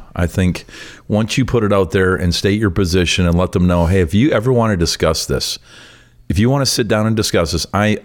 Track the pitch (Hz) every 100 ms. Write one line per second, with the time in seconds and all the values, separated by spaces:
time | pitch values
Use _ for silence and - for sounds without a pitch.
0 | - - 87 - 90 85 - - - -
1 | - 107 110 - 123 120 104 101 90 98
2 | 92 92 87 82 101 104 107 82 90 92
3 | 85 - 87 85 90 95 90 87 82 95
4 | 85 101 151 113 120 123 113 95 82 -
5 | 82 80 - 67 - - - - - -
6 | _ - - 80 120 139 127 - 110 107
7 | 110 110 101 101 85 85 - 95 107 104